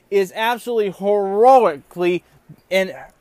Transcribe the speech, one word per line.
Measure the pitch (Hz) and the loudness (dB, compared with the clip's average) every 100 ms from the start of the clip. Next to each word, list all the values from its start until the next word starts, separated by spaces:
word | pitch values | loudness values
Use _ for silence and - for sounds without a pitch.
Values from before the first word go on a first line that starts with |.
| _ | _
is | 196 185 | -2 -2
absolutely | 208 226 240 240 226 202 | -4 -4 -4 -4 -4 -4
heroically | 175 196 208 196 202 247 262 202 143 _ 170 175 180 - _ _ - _ | -4 -2 -2 -2 2 6 6 4 -2 _ -4 -2 -4 -8 _ _ -20 _
and | 185 190 - - _ | -4 -4 -8 -20 _